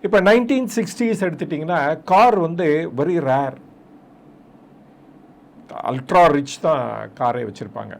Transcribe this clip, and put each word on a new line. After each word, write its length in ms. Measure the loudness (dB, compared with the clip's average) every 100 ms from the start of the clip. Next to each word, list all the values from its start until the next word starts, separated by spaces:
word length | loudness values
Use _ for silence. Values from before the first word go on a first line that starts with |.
இப்ப 180 | 2 2
நைன்டீன் 480 | 4 4 4 -2 -2 -4
சிக்ஸ்டீஸ் 440 | -6 -4 -2 -2
எடுத்துட்டீங்கன்னா, 800 | -4 -4 -8 -6 -4 -2 0 -4
கார் 340 | 2 6 6 4
வந்து 520 | 0 0 0 0 -2 -4
very 240 | -2 0
rare. 360 | 0 0 -2 -8 -20 _ _ -20 _ _ -20 -20 _ _ _ _ _ _ -20 -20 _ _ _ -20 -18
அல்ட்ரா 540 | -10 -6 -6 0 6 6
ரிச் 340 | 4 -2 -4
தான் 500 | -2 0 -2 -8 -12 -4
காரே 340 | -2 -2 -6
வச்சிருப்பாங்க. 460 | -10 -12 -12 -14 -16